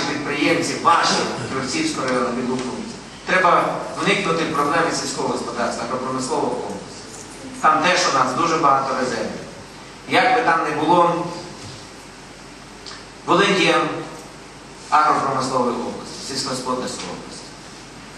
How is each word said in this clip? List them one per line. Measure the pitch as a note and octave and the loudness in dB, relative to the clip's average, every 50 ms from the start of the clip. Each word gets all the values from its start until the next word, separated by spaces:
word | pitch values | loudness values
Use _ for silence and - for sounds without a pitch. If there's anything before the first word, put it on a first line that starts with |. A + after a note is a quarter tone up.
| D3+ C#3+ | 0 0
підприємці, | C#3+ C#3+ C#3+ D3 C#3+ D3 D3 - D#3 C#3+ - - C3+ - | -2 -2 -2 -2 0 2 4 4 4 4 2 0 -2 2
ваші, | - D#3 - - - - - - - - - - A#2+ A2+ | 4 6 6 6 6 4 2 2 0 0 -2 -4 -4 -4
Ківерцівського | C3 C3+ C3 - D#3+ D#3+ D#3+ - - - C3 C3 | -4 -2 -2 -2 0 0 0 0 0 0 0 0
району, | B2+ B2+ B2 A#2 A#2 A#2 | 2 2 2 0 0 -2
відгукнуться. | B2 A#2+ C3 B2+ B2+ B2 A2 A2 G#2 - - - - - - - - | -2 0 0 -2 -2 -4 -4 -6 -8 -8 -10 -12 -14 -14 -16 -10 -2
Треба | - - - - - - - - - - - - - - - | 0 4 4 6 6 6 4 4 2 -2 -4 -6 -6 -6 -2
вникнути | E3 F#3+ G3+ - - E3+ E3 E3 D#3 | 0 2 2 2 2 0 0 0 0
в | - - | 0 0
проблеми | - D3 D3+ E3 E3+ - - - - | 0 2 2 2 2 2 2 0 -2
сільського | - - - - C3 A#3 | -4 -4 -4 -2 -2 -2
господарства, | - - - - - - - - - - - - | -2 -2 -4 -4 -4 -2 -2 -2 -2 -4 -4 -4
агропромислового | C3+ A#2+ - B2+ C3 C3 - - D#3 E3 - - | -4 -4 -4 -4 -4 -4 -2 -2 -2 0 0 0
комплексу. | - - G#2 G2+ F#3 - - - - - - - - - - - - - - - - - | -2 -2 -4 -6 -8 -8 -10 -12 -14 -14 -14 -14 -14 -14 -14 -14 -14 -14 -14 -12 -4 2
Там | - - - D3 | 4 6 6 6
теж | - - F3+ F3 - - - | 6 4 4 4 4 4 4
у | - | 2
нас | - - - E3 | 2 2 2 2
дуже | E3 E3 D#3+ | 2 2 4
багато | D#3+ - C3+ C3+ - - - B2+ C3 | 4 6 6 6 4 4 0 0 0
резервів. | B2+ B2 A#2 A2+ A2+ - - - - - - - - - - - - - - - - - | 0 0 0 -2 -2 -4 -6 -8 -10 -12 -14 -16 -16 -16 -18 -18 -18 -18 -18 -16 -4 2
Як | - - - B3 - | 4 4 6 6 6
би | - | 4
там | - - F3 E3+ D#3+ | 4 4 4 4 2
не | D#3 | 0
було, | - - D3+ D3+ F3 F3+ F3 F3 E3+ E3+ F3 - - - - - - - - - - - - - - - - - - - - - - - - - - - - - - - - - - - - - - - - | 0 2 4 6 6 6 6 6 4 0 -2 -4 -6 -8 -10 -12 -12 -14 -14 -14 -14 -14 -16 -16 -16 -18 -18 -18 -18 -18 -18 -18 -18 -18 -18 -18 -18 -18 -18 -18 -18 -16 -16 -14 -14 -14 -16 -16 -18 -6 0
Волинь | C#3 D#3+ F3+ G3+ G3 F#3 F3+ | 4 4 6 6 6 4 4
є | E3 E3+ E3 E3 D#3 C#3+ - - - - - - - - - - - - - - - - - - - - | 4 4 4 4 2 0 -2 -4 -8 -10 -12 -14 -14 -16 -16 -16 -16 -18 -18 -18 -18 -18 -18 -16 -4 2
агропромисловою | D3 D3+ - D3+ C#3+ C3+ - B2+ C3 C3+ B2+ C3 C3+ B2+ A#2+ A#2+ A#2+ | 4 4 6 4 4 2 2 0 0 0 0 0 0 0 2 0 0
областю, | A#2 A#2+ G#2+ - - - - - - - - | -2 -4 -6 -6 -8 -10 -10 -12 -10 -10 -6
сільськогосподарською | C3+ B2+ C3 C3+ C3 B2 B2+ B2+ B2+ B2+ B2+ - - - - - | -6 -4 -4 -4 -4 -4 -2 -2 -2 -2 -4 -4 -6 -8 -8 -8
областю. | A#2+ - - - - - - - - - - - - - - - - - - - - | -10 -10 -12 -12 -14 -14 -14 -16 -16 -16 -16 -16 -16 -18 -18 -18 -18 -18 -16 -16 -16